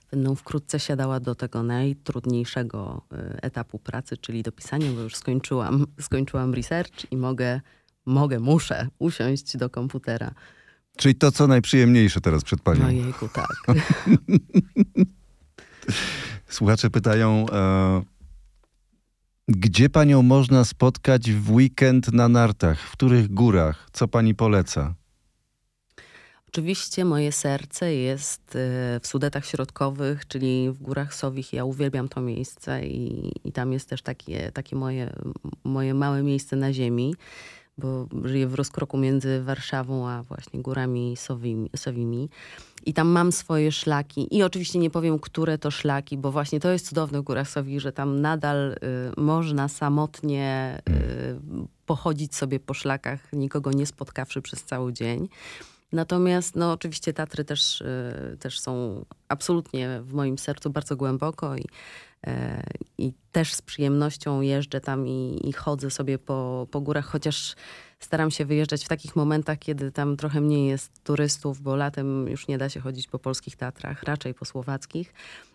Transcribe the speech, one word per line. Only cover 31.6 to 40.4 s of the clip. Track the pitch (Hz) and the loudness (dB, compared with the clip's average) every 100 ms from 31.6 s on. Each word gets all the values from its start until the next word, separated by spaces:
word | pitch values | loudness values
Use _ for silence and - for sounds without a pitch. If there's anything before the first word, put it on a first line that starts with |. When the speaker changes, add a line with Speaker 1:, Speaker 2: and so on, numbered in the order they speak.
| 127 | -6
Speaker 1:
uwielbiam | 135 139 131 131 | -2 -2 -2 -4
to | - | -4
miejsce | 123 117 131 - - 131 135 | -6 -4 -8 -10 -8 -6 -6
i, | 123 123 - - - | -6 -6 -6 -8 -8
i | - | -8
tam | - 127 | -6 -4
jest | 131 - | -4 -6
też | 131 | -10
takie, | - 131 - - - | -8 -12 -10 -8 -8
takie | - 135 135 | -10 -8 -6
moje, | 131 131 123 - - - - - | -6 -6 -8 -10 -12 -12 -14 -10
moje | 131 135 135 | -6 -2 0
małe | 135 143 139 | 0 0 0
miejsce | 143 139 139 135 | 0 -2 -2 -2
na | 135 | -2
ziemi, | 131 123 120 131 170 - - - - _ - | 0 -2 0 -2 -6 -12 -20 -20 -20 _ -10
bo | 131 131 123 127 | -8 -6 -8 -8
żyję | 127 135 131 | -4 -2 -2
w | |
rozkroku | 135 139 - 139 139 | -2 -4 -4 -4 0
między | 131 135 131 131 | 2 2 0 -2
Warszawą | 131 135 - 135 127 131 123 | -2 -6 -4 -6 -4 -4 -4
a | 120 | -8
właśnie | 120 - | -10 -14